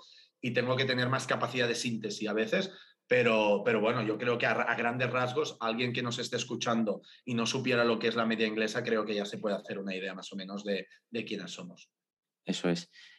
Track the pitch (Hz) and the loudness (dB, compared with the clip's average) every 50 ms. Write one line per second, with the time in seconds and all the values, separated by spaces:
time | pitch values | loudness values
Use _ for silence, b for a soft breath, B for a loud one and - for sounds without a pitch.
0 | b b b b b b b _ - 123 110 127 117 127 127 127 135 131 127 123 | b b b b b b b _ -4 -2 0 2 2 2 2 2 2 2 2 0
1 | 127 123 131 131 - - 135 117 120 117 - 127 123 117 117 - - 123 113 107 | 2 0 0 0 0 0 -2 0 0 -2 0 2 2 2 0 0 -2 -2 -2 -2
2 | 107 107 101 - 107 107 104 110 110 107 - 190 196 - B B B B B B | -4 -4 -6 -4 -2 -2 0 0 0 2 2 0 0 0 B B B B B B
3 | _ - 123 123 120 117 113 110 107 104 104 98 101 123 113 107 104 110 123 123 | _ 2 4 4 6 6 6 4 4 4 4 4 4 2 2 4 4 2 2 2
4 | 110 107 107 104 123 120 120 117 131 123 110 117 120 113 117 117 117 120 120 127 | 2 0 0 0 0 0 0 2 2 2 2 2 0 0 0 0 0 -2 0 0
5 | 127 120 123 127 127 123 127 147 151 - - - 117 113 113 117 123 123 120 131 | 0 0 0 0 0 0 0 0 -2 -2 -2 -4 -2 -2 0 0 0 -2 0 -2
6 | 123 123 117 123 120 117 - 120 117 - 123 107 - 123 117 113 113 107 98 95 | -2 -2 -2 -4 -4 -4 -4 -4 -4 -4 -4 -4 0 0 2 2 2 0 -2 -4
7 | b b b b b - 123 117 113 113 - 135 120 127 123 120 117 117 113 107 | b b b b b -4 -2 -2 0 0 0 -2 0 2 2 4 4 4 2 2
8 | 107 117 107 120 113 110 113 107 113 107 107 110 110 107 110 123 113 120 113 110 | 2 0 2 2 0 0 2 0 0 0 0 0 0 0 0 -2 0 0 2 0
9 | 107 107 107 101 101 101 - 104 - 107 101 95 - - 104 98 98 98 95 92 | 2 0 0 -2 -2 -4 -4 -4 -2 -2 -2 -2 -4 -6 -8 -6 -6 -6 -6 -4
10 | 92 95 92 95 90 - - 98 92 95 98 101 104 104 101 95 95 b b b | -6 -6 -8 -8 -12 -12 -10 -10 -8 -8 -8 -6 -2 -2 -2 -2 -4 b b b
11 | b _ - 117 107 104 113 92 90 90 - - 92 87 - - - _ _ _ | b _ -8 -6 -6 -4 -6 -6 -8 -8 -10 -12 -12 -14 -16 -18 -20 _ _ _
12 | _ _ _ _ _ _ _ _ - - 98 - - 90 87 87 - - b b | _ _ _ _ _ _ _ _ -6 -6 -4 -2 0 0 0 0 -2 -8 b b
13 | b b b | b b b